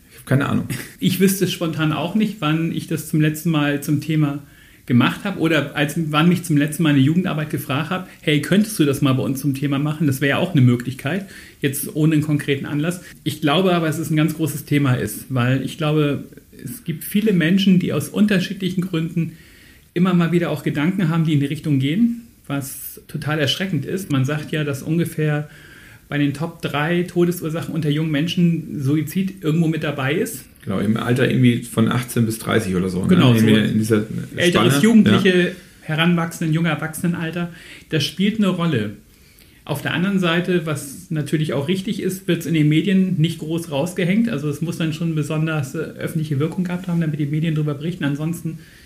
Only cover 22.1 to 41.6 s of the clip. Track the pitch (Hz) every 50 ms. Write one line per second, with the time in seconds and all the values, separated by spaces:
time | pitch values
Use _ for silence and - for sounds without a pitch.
22.1 | - - - - _ _ _ - 143 139 135 - - - - - - - - -
23.1 | - 151 127 143 151 160 147 123 - - 185 190 - 135 127 - 160 190 190 -
24.1 | 143 131 127 131 151 151 151 - 170 156 151 147 135 131 - 151 160 170 160 -
25.1 | - - 156 151 147 147 147 - - - - - - - - - - - - -
26.1 | 143 143 143 143 135 139 160 170 170 - - - 170 143 147 165 175 175 175 180
27.1 | - 180 175 175 170 - 165 160 156 165 131 - - 165 - 151 147 151 165 160
28.1 | 151 139 160 175 - 185 175 170 165 156 - - - 156 135 131 147 160 151 -
29.1 | - 185 190 190 - - - 151 156 170 165 156 160 156 160 151 135 139 131 135
30.1 | 151 190 240 - - - - - - - - - 98 95 98 107 110 - - 117
31.1 | 120 131 123 - - 131 127 123 120 117 - - - 120 113 - - 123 123 -
32.1 | - 120 113 107 104 - - - 107 113 104 95 92 90 92 92 90 90 95 -
33.1 | 180 175 156 127 117 110 110 113 107 110 104 - - 110 110 113 113 104 107 -
34.1 | - - - - - - 175 180 175 107 - - 139 143 170 220 233 220 190 -
35.1 | 202 180 190 190 180 180 175 175 - - - - - - - - 156 151 165 175
36.1 | 175 170 165 170 - - 175 160 156 165 170 170 151 151 160 160 156 - - 170
37.1 | 170 - 165 160 170 175 175 170 - - - - - - - - - 156 151 -
38.1 | - - 190 214 214 220 202 185 170 165 170 165 143 113 104 104 101 - - -
39.1 | _ _ - - _ - - - - - _ - 143 131 - - - 156 180 202
40.1 | 202 185 175 170 165 175 175 190 180 175 156 160 147 - - - - - - -
41.1 | 165 151 143 - - 151 156 - - 135